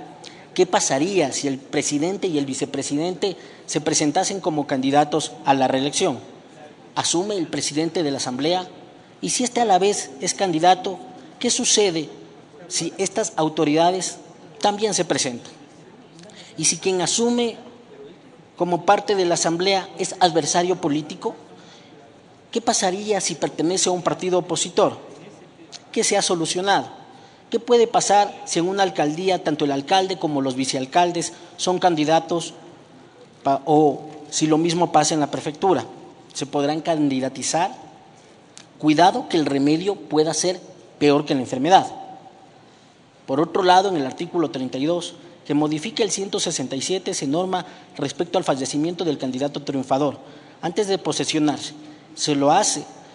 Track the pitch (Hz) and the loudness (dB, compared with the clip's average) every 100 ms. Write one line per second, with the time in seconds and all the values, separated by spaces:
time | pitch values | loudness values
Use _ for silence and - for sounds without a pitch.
0 | - - - - - - 180 202 - 135 | -18 -20 -20 -20 -8 0 2 2 2 0
1 | 170 196 139 - 143 135 - 151 - 147 | 2 2 0 -2 -4 -6 -4 -4 -2 -2
2 | 170 196 190 147 135 131 135 135 - 143 | -2 -2 -2 -2 -2 -4 -6 -6 -4 -4
3 | 170 180 202 - - - - 156 151 151 | -4 -2 -4 -6 -14 -20 -6 -4 0 0
4 | 151 165 185 196 175 151 139 135 135 143 | 2 2 0 -2 -2 -2 -2 -2 2 4
5 | 151 160 - - 139 139 131 131 143 - | 4 0 -4 -4 0 2 4 2 0 0
6 | 185 117 - - - - - - - - | -2 -2 -10 -20 -20 -20 -20 -20 -8 -4
7 | - 170 202 202 147 190 - 147 165 185 | 0 0 -2 -4 -4 -4 -4 -2 -2 -2
8 | 147 135 139 123 156 180 180 - - - | -2 -2 -6 -2 0 0 -4 -14 -20 -20
9 | - - 180 - 247 247 226 180 196 196 | -20 -10 -4 -2 -2 0 4 6 4 0
10 | - - 180 - 196 156 180 185 202 175 | -6 -8 -6 -2 0 4 4 4 0 -10
11 | - - - - 240 - 233 - 202 160 | -14 -20 -20 -6 -2 0 2 4 4 0
12 | 139 - - - - - - - 165 - | -6 -12 -20 -20 -20 -20 -8 -6 -6 -4
13 | 190 226 214 - 156 151 156 156 175 185 | -2 -2 -4 -2 -2 2 2 4 4 2
14 | - - - - - - 208 202 214 185 | -4 -10 -18 -20 -20 -2 -2 0 0 0
15 | 170 147 135 120 - - - - - - | 0 0 -2 -6 -12 -20 -20 -20 -20 -20
16 | - - - - - - 160 170 190 185 | -20 -20 -20 -20 -16 0 2 2 0 0
17 | 165 - 233 240 233 - - - - - | 0 2 2 2 0 -4 -16 -20 -20 -20
18 | - - - - - - 175 170 - 202 | -20 -20 -20 -20 -20 -6 -2 0 4 2
19 | 202 196 175 165 170 170 185 190 175 - | 2 0 2 2 0 0 2 0 -2 -6
20 | 185 - 180 160 147 180 180 180 165 147 | -8 2 2 2 0 0 0 0 0 -2
21 | 156 190 - - - - - - - - | -4 -8 -8 -8 -16 -20 -20 -20 -20 -20
22 | - - - - - 233 240 220 190 190 | -20 -20 -20 -20 -8 -4 0 0 0 -2
23 | 208 196 - 165 147 - 160 185 185 180 | -2 -2 -2 -4 -4 -2 0 0 0 0
24 | 165 147 185 180 170 160 180 214 165 117 | -2 -2 0 0 0 -4 0 2 2 0
25 | - - - - - - - - - 233 | -12 -20 -20 -20 -20 -20 -20 -20 -6 -2
26 | 208 202 185 180 156 180 196 175 120 - | 0 0 0 0 -2 -2 0 0 0 -12
27 | - - - - - 233 240 240 226 185 | -20 -20 -20 -20 -6 -6 2 4 4 2
28 | - 202 196 - - 175 175 196 190 170 | 4 4 4 -2 -4 -2 0 2 0 2
29 | 151 156 190 175 165 147 147 139 139 190 | -2 0 0 0 0 0 0 -2 2 2
30 | 190 180 165 143 135 127 131 139 131 175 | 2 -2 -2 -2 -2 -2 -4 -4 0 2
31 | 175 170 156 - - - 185 180 185 156 | 2 0 -6 -10 -20 -6 -2 2 2 2
32 | 147 160 160 170 - - - - - - | 4 2 2 -4 -4 -12 -20 -20 -20 -20
33 | - - - - 139 135 - 151 151 127 | -20 -20 -20 -6 -2 0 4 4 4 2
34 | - - - - 156 156 170 170 165 156 | -8 -16 -8 -2 2 4 2 2 2 4
35 | 147 160 139 135 165 147 190 143 110 - | 2 0 0 -2 -6 0 2 2 -2 -14
36 | - - - - 135 147 143 160 170 160 | -20 -20 -16 -10 -4 -2 0 -2 -2 0
37 | 147 131 131 127 123 156 196 - - - | 0 0 -4 -6 -4 -2 -2 -6 -18 -20
38 | - - - - - - - - 151 156 | -20 -20 -20 -20 -20 -20 -20 -2 2 6
39 | 180 240 302 165 139 139 143 160 196 196 | 6 4 0 0 2 2 2 2 0 -4
40 | - 151 156 160 180 185 - - - - | 0 2 2 0 -2 -4 -10 -20 -20 2
41 | 147 143 147 135 120 131 151 185 - - | 4 4 2 -2 -2 -2 4 4 4 -8
42 | - - - - - - - - - _ | -16 -18 -20 -20 -20 -20 -20 -20 -20 _
43 | _ _ - 135 170 185 180 185 196 175 | _ _ -4 0 0 2 6 6 4 0
44 | 131 - 175 175 147 131 127 131 147 175 | -4 -6 -4 -2 -2 -2 -6 -2 -2 -2
45 | - - - - - 147 151 156 220 - | -6 -14 -20 -18 -2 0 0 -2 -6 -2
46 | 208 196 196 208 185 156 127 135 - 185 | -2 -2 -4 -4 -4 -4 -6 -6 -4 -4
47 | 190 180 143 156 190 185 - - - - | -4 -4 -2 -2 -2 -4 -6 -16 -16 -6
48 | 143 - 170 185 170 135 131 147 160 170 | -6 -4 -2 0 0 -2 -2 -2 -2 -2
49 | 170 139 131 127 143 143 143 139 127 135 | -4 -2 -4 -4 -4 -4 -6 -6 -2 0
50 | 143 110 - - - - 175 175 196 185 | 0 -2 -14 -20 -20 -10 -4 -2 0 0
51 | 160 - 139 160 151 127 - - - - | -2 -2 -2 0 0 -2 -8 -14 -20 -20
52 | - - - 143 139 175 214 147 - - | -20 -6 -2 2 4 4 2 -2 -8 -18
53 | - | -20